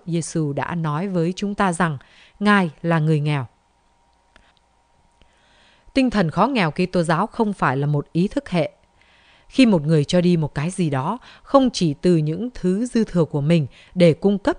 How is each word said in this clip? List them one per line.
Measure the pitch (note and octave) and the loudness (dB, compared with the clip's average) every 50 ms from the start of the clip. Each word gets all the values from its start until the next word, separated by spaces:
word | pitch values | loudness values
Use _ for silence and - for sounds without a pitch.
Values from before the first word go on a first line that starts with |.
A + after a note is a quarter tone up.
| - | -4
Giêsu | - E3 E3+ D#3 - - E3+ D#3 C#3+ C#3+ | -6 -6 -6 -4 -4 -4 -4 -4 -4 -4
đã | C#3+ B2+ - - | -6 -6 -6 -4
nói | F3 D#3+ D#3 D3 D3+ F#3 G3+ | -4 -4 -4 -4 -4 -4 -4
với | F#3 F3 D#3+ E3+ F#3 | -2 -2 -2 -2 -4
chúng | - G3+ G3 G#3 | -4 -6 -6 -4
ta | - G3+ F#3+ E3+ | -2 -2 -2 0
rằng | - F#3 D#3+ D3 B2+ - _ _ - - _ _ - | 0 -2 -2 -2 -6 -12 _ _ -20 -20 _ _ -2
Ngài | G3+ G#3 G#3 G3+ F#3 D#3+ C#3 _ - | 2 4 4 4 2 0 -4 _ -2
là | E3+ E3+ D#3+ | 0 0 2
người | D3+ D#3 D#3+ D3 | 2 2 2 0
nghèo. | D3 D3+ D3 C#3 B2+ - _ _ _ _ _ _ _ _ _ _ _ _ _ _ _ _ _ - _ _ _ _ _ _ _ _ _ _ _ _ _ _ _ _ _ _ _ _ _ _ _ _ _ _ _ _ _ - - | 0 -2 -2 -4 -6 -8 _ _ _ _ _ _ _ _ _ _ _ _ _ _ _ _ _ -20 _ _ _ _ _ _ _ _ _ _ _ _ _ _ _ _ _ _ _ _ _ _ _ _ _ _ _ _ _ -6 0
Tinh | C4+ C4 B3+ | 0 0 2
thần | - G#3 F#3 D#3 | 2 0 0 0
khó | - E3+ G3+ | 2 0 0
nghèo | B3+ C#4+ A#3 F3+ D#3 | 2 2 0 0 0
Kitô | - - F3+ F3+ - F3+ E3 | 0 -2 -2 -2 0 0 0
giáo | D#3 E3 D#3 G3+ | 0 0 0 -2
không | A3+ - - A#3 G#3 F#3+ | -4 -2 -2 -2 -2 -2
phải | - F3+ D3 B2+ | -2 -2 0 0
là | C3+ C#3+ | 0 0
một | D3 D3 D3 C#3+ _ - | 0 -2 -2 -4 _ -2
ý | E3 F3+ G#3 | 0 0 0
thức | - - - - | -2 -6 -6 -4
hệ. | F#3 F3 C#3+ - - _ _ _ _ _ _ _ _ _ _ _ _ _ _ _ | -2 -2 -2 -2 -6 _ _ _ _ _ _ _ _ _ _ _ _ _ _ _
Khi | - - C4 | 2 4 4
một | A#3 G3+ E3 C#3+ | 4 4 2 2
người | D3+ D#3+ D3+ C#3+ | 2 2 2 2
cho | - - F3+ | 2 2 2
đi | F3 F3+ F3 | 2 4 2
một | E3 D#3 C#3 - | 2 0 -2 -4
cái | C#3+ C#3+ F3 | -6 -6 -6
gì | F#3 - F3+ D3+ | -4 -2 -2 -2
đó, | C#3 C3 C3 E3 A3 B3 - - - - _ | -2 -2 -4 -4 -6 -8 -10 -18 -20 -20 _
không | - - C#4 C4 B3 | 2 2 2 4 2
chỉ | B3+ - F3+ D#3+ C#3+ | 0 0 -2 -2 -2
từ | - - F3+ F3+ | 0 0 2 2
những | D#3+ D3+ D3+ D#3+ F#3 A3 B3+ - | 2 2 -2 -4 -6 -8 -10 -8
thứ | - - F#3 F#3 G3 A#3+ | -6 -4 -4 -2 -2 -4
dư | A#3+ - A#3 G#3+ | -2 -2 -2 -2
thừa | - - F3+ D#3+ | 0 0 -2 -2
của | - - D3 | 0 -2 -2
mình | C#3 D3+ E3+ E3 C#3+ A#2+ - - - - - | 0 2 2 2 0 -2 -6 -16 -20 -8 0
để | F#3 F3 E3 C#3+ | 2 4 4 4
cung | - - G3 G#3 F#3+ | 4 2 0 0 0
cấp | - D#4 F4 | -2 -2 -4